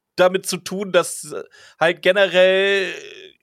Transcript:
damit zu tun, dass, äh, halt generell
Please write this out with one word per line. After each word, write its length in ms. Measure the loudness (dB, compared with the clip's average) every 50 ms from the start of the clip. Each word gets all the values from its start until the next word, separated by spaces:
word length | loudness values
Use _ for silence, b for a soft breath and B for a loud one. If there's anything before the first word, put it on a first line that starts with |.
| _ _ _
damit 300 | 2 2 2 2 -2 -6
zu 100 | -6 -8 -8
tun, 320 | -8 -10 -8 -8 -4 -2
dass, 400 | 0 0 0 -2 -6 -14 -14 -12
äh, 120 | -12 -12 -14 -14 b b b b b b
halt 220 | -2 -2 0 0
generell 880 | 0 0 2 2 2 2 4 4 4 4 4 2 2 2 0 0 -2 -4 -6 -10 -14 -16 -18 -20 -20 -20 _ _